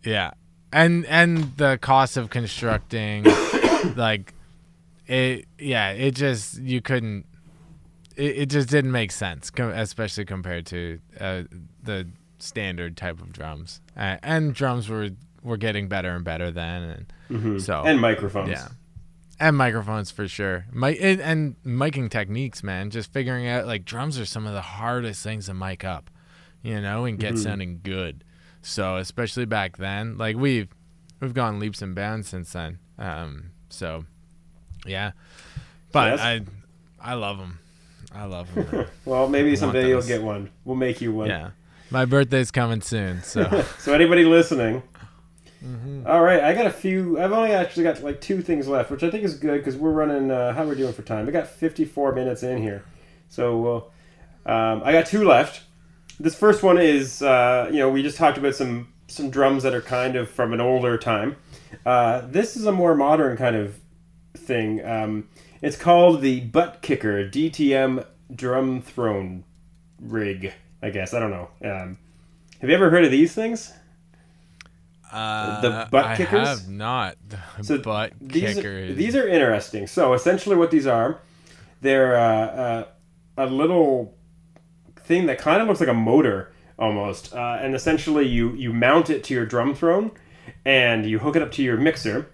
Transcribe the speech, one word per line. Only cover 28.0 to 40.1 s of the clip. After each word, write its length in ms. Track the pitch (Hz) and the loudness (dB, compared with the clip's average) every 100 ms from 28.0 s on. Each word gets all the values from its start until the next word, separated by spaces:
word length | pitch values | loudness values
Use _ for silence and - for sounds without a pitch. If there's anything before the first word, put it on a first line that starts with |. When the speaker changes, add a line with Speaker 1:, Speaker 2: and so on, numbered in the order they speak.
| 87 73 - _ - - | -6 -10 -20 _ -20 -20
Speaker 1:
So 360 | - - 95 92 | -10 -4 -4 -4
especially 500 | 92 - 117 - 117 | -6 -6 -6 -4 -4
back 320 | 110 95 87 | -2 -4 -6
then, 400 | 95 101 113 104 | -8 -6 -8 -6
like, 180 | 110 110 | -6 0
we've, 320 | 139 123 98 - _ _ - _ | 0 0 -2 -14 _ _ -20 _
we've 120 | 135 | -6
gone 240 | 123 117 104 | -2 -2 -2
leaps 220 | 107 101 | -6 -8
and 120 | 98 | -10
bounds 340 | 90 104 110 101 | -6 -6 -8 -10
since 240 | 92 87 | -12 -10
then. 260 | 87 80 87 _ - | -10 -10 -12 _ -12
Um, 520 | 101 78 82 71 85 - - | -10 -8 -10 -14 -18 -20 -20
so 340 | - 87 80 80 _ - - - - - - - | -12 -10 -10 -14 _ -20 -20 -20 -20 -20 -18 -10
yeah, 260 | 95 101 - - - - - - - _ | -8 -8 -10 -20 -20 -18 -18 -18 -20 _
but 200 | 147 113 | 2 4
Speaker 2:
Yes. 80 | 131 | 2
Speaker 1:
I, 200 | 117 117 98 - - _ _ _ | 0 -2 -6 -16 -20 _ _ _
I 140 | 113 | -8
love 260 | 123 101 101 | -6 -6 -8
'em. 180 | 90 85 _ _ - - - | -12 -16 _ _ -20 -20 -20
I 100 | 101 101 | -14 -12
love 220 | 90 87 90 | -10 -8 -6
'em, 120 | - | -6
man. 160 | - 95 - | -6 -8 -12
Speaker 2:
<laughs> 80 | - | -4
Well, 220 | 127 131 | 0 2
maybe 180 | 143 147 | 2 2
Speaker 1:
I 20 | |
want 60 | 139 | 2
Speaker 2:
someday 280 | 147 127 127 | 2 2 2
you'll 120 | 127 | 2
Speaker 1:
those. 60 | |
Speaker 2:
get 140 | 120 | 0